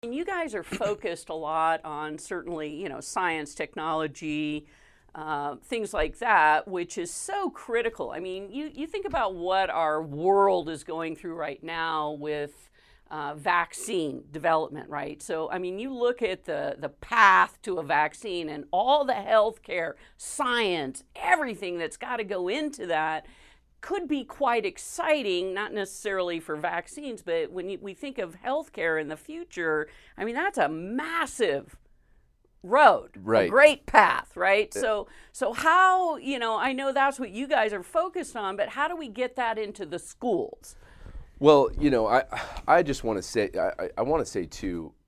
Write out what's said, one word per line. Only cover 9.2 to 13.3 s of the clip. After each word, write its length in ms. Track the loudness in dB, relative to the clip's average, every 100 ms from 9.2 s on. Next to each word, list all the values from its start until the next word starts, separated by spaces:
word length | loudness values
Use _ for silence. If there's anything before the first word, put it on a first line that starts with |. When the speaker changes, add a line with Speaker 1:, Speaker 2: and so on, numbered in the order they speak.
| -2
Speaker 1:
what 360 | -2 0 2 2
our 320 | 2 0 0
world 680 | -4 -2 4 6 6 4 0
is 160 | -8
going 300 | -8 -6 -6 -8
through 180 | -10
right 280 | -8 -8 -8
now 500 | -10 -4 -2 -2 -4
with, 580 | -4 -4 -4 -6 -10 _ _ _ _ _
uh, 240 | -8 -8